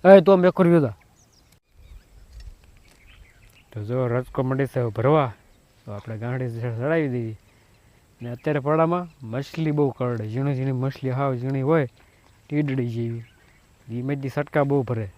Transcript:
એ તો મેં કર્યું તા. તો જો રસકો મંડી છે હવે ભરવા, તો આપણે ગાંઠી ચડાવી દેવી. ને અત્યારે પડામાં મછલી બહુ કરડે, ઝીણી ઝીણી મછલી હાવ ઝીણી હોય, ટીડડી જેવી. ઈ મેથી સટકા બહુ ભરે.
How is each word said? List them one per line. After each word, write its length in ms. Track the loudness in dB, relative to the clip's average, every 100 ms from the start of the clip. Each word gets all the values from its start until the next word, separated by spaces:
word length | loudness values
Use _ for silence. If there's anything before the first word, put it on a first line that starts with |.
| 12 10
એ 40 |
તો 160 | 10 6
મેં 140 | 6
કર્યું 320 | 4 6 6
તા. 140 | 4 -4 _ _ _ _ _ _ _ -20 -20 -20 _ -20 -20 -20 -20 -20 -20 -20 -20 _ -20 -20 -20 _ -20 _ _
તો 120 | -12
જો 220 | -6 -4 -2
રસકો 360 | -2 -4 -4
મંડી 240 | -2 -2 -2
છે 140 | -2
હવે 100 | -4
ભરવા, 420 | 0 2 4 2 -6 _ _ _ _
તો 80 | -16
આપણે 260 | -14 -12 -10
ગાંઠી 420 | -8 -6 -6 -6
ચડાવી 480 | -8 -6 -2 -2 -2
દેવી. 280 | -4 -6 -10 _ _ _ _ _ _ _ _
ને 80 | -14
અત્યારે 300 | -8 -4 -2
પડામાં 680 | 0 2 2 0 -6 _ -10
મછલી 440 | -8 -8 -4 -2
બહુ 200 | 0 -2
કરડે, 380 | -2 -4 -4 -6
ઝીણી 260 | -4 -4
ઝીણી 180 | -2 -4
મછલી 380 | -2 -4 -6 -6
હાવ 260 | -4 -4 -4
ઝીણી 240 | -4 -4
હોય, 280 | 0 0 0 _ _ _ _ _ -6
ટીડડી 400 | -4 -2 -2 -4
જેવી. 360 | -4 -6 -8 -14 _ _ _ _ _ -12 -8
ઈ 40 |
મેથી 260 | -6 -6 -6
સટકા 360 | -6 -2 0
બહુ 180 | 2 0
ભરે. 280 | 0 -4 -6